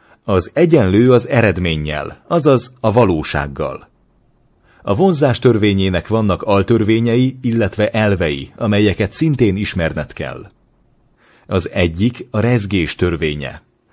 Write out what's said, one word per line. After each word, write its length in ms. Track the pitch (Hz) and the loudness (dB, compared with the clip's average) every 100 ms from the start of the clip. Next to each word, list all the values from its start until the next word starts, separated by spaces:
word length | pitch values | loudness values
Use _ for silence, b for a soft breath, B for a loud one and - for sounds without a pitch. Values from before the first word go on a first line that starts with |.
| b b | b b
az 280 | - 95 - | -2 -2 0
egyenlő 580 | 147 170 156 92 101 127 | 0 4 4 4 4 4
az 160 | 123 - | 4 2
eredménnyel, 960 | 127 110 87 87 78 76 73 - - - | 2 2 0 -2 -2 -4 -6 -8 -12 -4
azaz 460 | 170 143 123 - - | 0 2 2 0 -4
a 120 | 110 | 0
valósággal. 960 | 113 104 80 - 76 71 67 69 69 - _ _ _ _ _ _ _ b b | 2 2 0 -2 -6 -6 -6 -8 -8 -18 _ _ _ _ _ _ _ b b
A 140 | - 104 | -4 0
vonzás 440 | 190 147 143 120 | 2 2 0 2
törvényének 680 | 127 110 104 98 95 87 - | 2 4 2 2 0 -2 -2
vannak 360 | 110 107 90 | 0 0 0
altörvényei, 920 | - 98 95 113 107 113 117 120 131 131 | 0 0 2 2 2 2 2 2 0 -2
illetve 480 | 120 113 101 - 104 | -2 -2 -2 -2 -2
elvei, 640 | 110 107 90 82 69 - - | 0 0 0 -2 -4 -8 -6
amelyeket 560 | 110 104 104 87 98 | -2 2 2 0 -2
szintén 420 | - 160 127 110 95 | -2 -2 2 0 0
ismerned 580 | 98 90 80 76 73 | -4 -4 -4 -4 -10
kell. 380 | - 67 - - _ _ _ _ _ _ b b b b | -10 -12 -12 -18 _ _ _ _ _ _ b b b b
Az 220 | 95 - | -4 -4
egyik 580 | 98 87 85 117 - - | -2 -2 0 -2 -4 -8
a 80 | 107 | -2
rezgés 560 | 117 120 98 95 76 - | 0 0 -2 -2 -2 -2
törvénye. 640 | 87 80 80 73 65 - _ _ _ | -2 -2 -4 -6 -10 -14 _ _ _